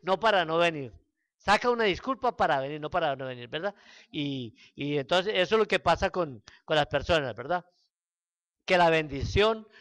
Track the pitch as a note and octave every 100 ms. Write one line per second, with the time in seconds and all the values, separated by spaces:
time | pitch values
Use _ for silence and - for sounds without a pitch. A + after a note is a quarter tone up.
0 | D#3+ F#3+ A3 G3+ D#3+ E3 E3+ D#3 B2+ -
1 | _ _ _ _ - G#3 B3 A#3 A3 E3
2 | B3 B3+ B3 A3+ F3+ C#3+ C3+ D#3 D3 E3
3 | D#3+ C3+ C3 B2 A#2+ D#3 G3 G3 - -
4 | - D#3 C#3+ C3+ A#2 - - - C#3+ D3
5 | C3+ F3 F#3+ G3 E3+ A3 G#3 F#3 F3 E3
6 | F#3+ F#3 D#3+ A#2 - - - D#3 C#3+ C#3+
7 | B2+ E3 C3+ G#2 C3 F3 - _ _ _
8 | _ _ _ _ _ _ - F3+ E3+ D#3+
9 | D3+ C#3 B2+ - G#3+ A3 G#3+ -